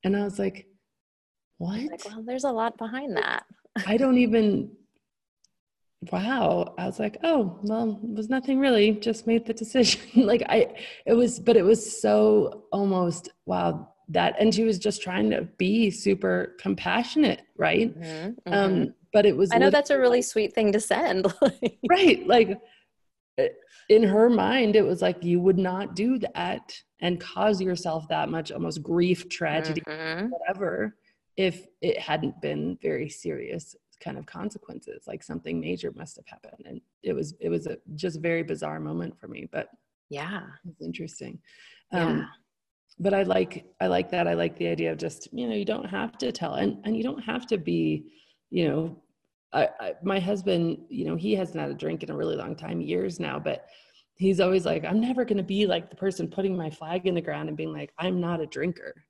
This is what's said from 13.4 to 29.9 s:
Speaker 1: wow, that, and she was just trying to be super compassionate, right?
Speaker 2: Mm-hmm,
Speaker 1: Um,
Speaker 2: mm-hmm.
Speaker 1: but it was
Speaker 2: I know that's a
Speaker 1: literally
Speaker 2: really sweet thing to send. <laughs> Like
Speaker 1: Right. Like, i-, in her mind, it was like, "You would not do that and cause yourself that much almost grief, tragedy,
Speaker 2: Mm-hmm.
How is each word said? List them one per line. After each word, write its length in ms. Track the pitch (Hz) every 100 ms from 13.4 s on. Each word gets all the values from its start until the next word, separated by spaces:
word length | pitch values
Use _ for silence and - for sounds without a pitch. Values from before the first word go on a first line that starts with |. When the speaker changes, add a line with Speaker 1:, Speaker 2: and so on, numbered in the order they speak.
| -
Speaker 1:
wow, 480 | 92 175 160 160 _ -
that, 260 | 160 - -
and 140 | 214 190
she 80 |
was 160 | 226 190
just 220 | 208 202
trying 280 | - 185 214
to 120 | - 175 _
be 340 | 185 220 220
super 640 | - 202 196 190 180 - -
compassionate, 840 | 190 190 180 196 240 311 285 - - -
right? 380 | 156 170 226 160
Speaker 2:
Mm-hmm, 360 | 165 156 180 240 -
Speaker 1:
Um, 220 | 202 196 185
Speaker 2:
mm-hmm. 120 | 151 - _
Speaker 1:
but 120 | 214 208
it 120 | 139
was 160 | 185
Speaker 2:
I 60 | 233
know 100 | 269
that's 180 | 294 285
a 60 | 285
Speaker 1:
literally 20 |
Speaker 2:
really 240 | 254 247
sweet 300 | 240 226 208
thing 180 | - 214
to 60 | 208
send. 460 | 208 196 311 190 190 -
<laughs> 40 |
Like 380 | 277 - 233 - 247
Speaker 1:
Right. 360 | 359 370 233 -
Like, 320 | 240 214 202 - _ _ _ _ _ _ -
i-, 100 | 135 - _ - _
in 140 | 214
her 260 | 220 202 226
mind, 460 | 226 190 254 226 214
it 80 | 202
was 160 | 175
like, 200 | 180 175
"You 180 | 175 175
would 180 | 180 185
not 360 | 185 185 202 170
do 240 | 226 262
that 640 | - - 175 - - - _ _
and 180 | 175 175
cause 400 | - - 208 202
yourself 460 | 185 175 175 160 156
that 200 | 160 156
much 220 | 160 156
almost 320 | - 165 156
grief, 460 | 147 170 180 175 180
tragedy, 540 | - 165 151 160 156
Speaker 2:
Mm-hmm. 440 | 156